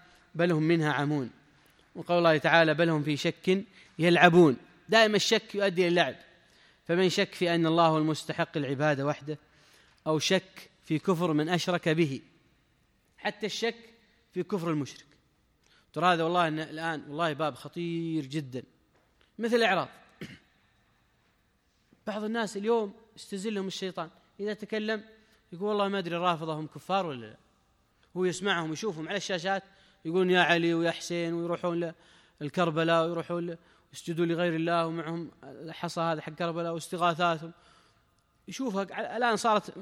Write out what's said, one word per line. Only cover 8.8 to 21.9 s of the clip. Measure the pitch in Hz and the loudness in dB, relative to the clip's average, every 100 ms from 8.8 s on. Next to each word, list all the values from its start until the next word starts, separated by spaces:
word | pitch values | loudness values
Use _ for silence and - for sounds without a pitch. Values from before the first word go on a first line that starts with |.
| 151 139 143 | 0 0 -2
وحده، | 147 139 151 _ _ _ _ _ _ - | -4 -8 -12 _ _ _ _ _ _ -2
أو | 156 | -2
شك | - 190 - - - _ | 2 0 -2 -14 -20 _
في | - 156 | -6 -2
كفر | - 170 175 | 0 0 2
من | 151 156 | 0 0
أشرك | 175 - 175 170 | 0 0 -2 0
به، | 156 156 131 - _ _ _ _ _ _ _ _ _ | 2 0 -2 -12 _ _ _ _ _ _ _ _ _
حتى | 214 208 208 | -8 -6 -8
الشك | - 226 226 - _ _ _ _ | -4 -4 -6 -14 _ _ _ _
في | 180 | -10
كفر | 175 208 165 | -6 -4 -2
المشرك. | 151 131 - - _ _ _ _ _ _ _ _ | -2 -4 -10 -20 _ _ _ _ _ _ _ _
ترى | 156 175 | 0 2
هذا | 170 | 4
والله | 160 180 165 | 2 2 0
إن | 156 | -2
الآن | 156 156 165 151 139 | -8 -8 -6 -6 -8
والله | 147 165 | -4 -4
باب | 143 151 | -2 -4
خطير | 127 147 175 170 170 165 160 131 | -6 -12 -8 -6 -4 -4 -4 -4
جدًا، | 151 135 123 - _ _ _ _ _ _ - | -8 -8 -10 -14 _ _ _ _ _ _ -8
مثل | 226 233 | 0 2
الإعراض. | 220 185 127 - - _ | 2 2 -2 -10 -20 _
<clears throat> | - - _ _ _ _ _ _ _ _ _ _ _ _ _ _ _ | -18 -18 _ _ _ _ _ _ _ _ _ _ _ _ _ _ _